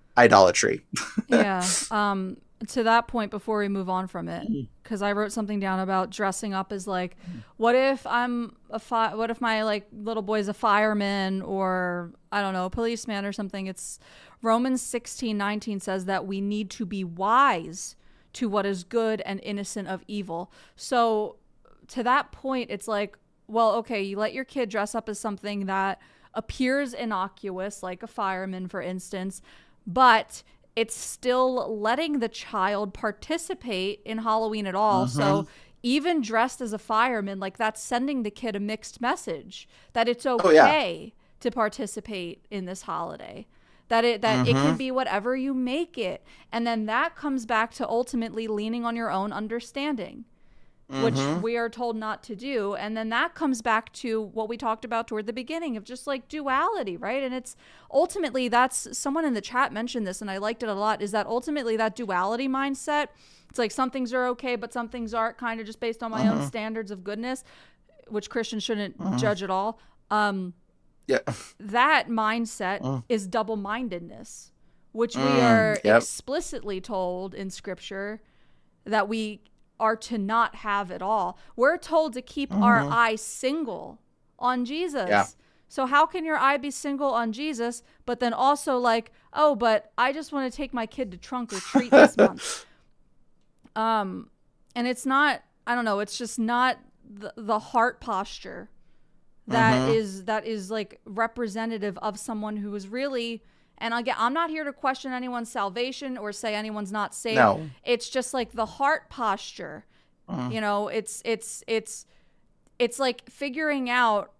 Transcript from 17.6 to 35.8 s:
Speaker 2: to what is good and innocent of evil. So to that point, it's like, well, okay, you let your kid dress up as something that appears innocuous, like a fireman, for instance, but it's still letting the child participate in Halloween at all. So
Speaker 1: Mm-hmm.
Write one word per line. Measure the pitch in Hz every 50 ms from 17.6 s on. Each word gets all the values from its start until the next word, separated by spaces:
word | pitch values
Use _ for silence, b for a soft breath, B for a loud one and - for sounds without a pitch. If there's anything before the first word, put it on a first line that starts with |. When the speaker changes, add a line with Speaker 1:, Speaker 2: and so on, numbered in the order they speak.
| 165 - 160 185 - - - - - - - _ _ _ -
Speaker 2:
to | - 254 220
what | 196 208 190
is | 202 196 185 175
good | - - 233 226 220 220 208
and | - - 196 196
innocent | - - 208 202 202 - - 220 196 -
of | 190 185 - -
evil. | 208 202 196 180 165 165 180 - b b b b b
So | b - - 262 247 233 226 220 214 214 - - _ _ _ _ _ _ - - - - -
to | - 254 226
that | 240 240 - - - -
point, | - - 269 262 254 233 -
it's | - 196 - -
like, | 220 202 208 202 - - _ _ _ _ _ -
well, | 214 226 233 220 202
okay, | 233 226 - 247 208 196
you | 196 196 196
let | 214 220 -
your | 262 262
kid | - - 285 247 202
dress | 196 220 202 208 -
up | 233 220 -
as | 214 -
something | - 220 202 196 - 208 208 202 196 190
that | 190 190 190 196 190 - b b b b b b b
appears | - 220 - - - 262 254 262 277 285 262 240
innocuous, | - 247 226 208 190 185 196 - _ - 196 185 185 185 208 208 -
like | - 185 185 180 -
a | 220
fireman, | - - 214 190 190 185 190 185 185 185 185 180
for | - 190
instance, | - - 185 185 185 - - 190 185 196 - - - b b b b b b b - -
but | 170 247 262 254 226 226 - - - - - _ _ _ _ _ -
it's | - 226 226 -
still | - - - - - - 247 247 254 254 254 254 247 208 - 226 214
letting | 208 214 240 262 330 330 302 269
the | 233 226
child | - - - - - 208 - 208 208 202 214 202 190
participate | - - 214 202 - - - 311 330 - - 381 - - 247 220 185 185 196 202 - -
in | - 220 220
Halloween | 220 226 220 220 226 220 214 214 208
at | 196 180
all. | 190 214 220 202 185 185
So | - 117 143
Speaker 1:
Mm-hmm. | - 196 196 202 202 - b b b b b b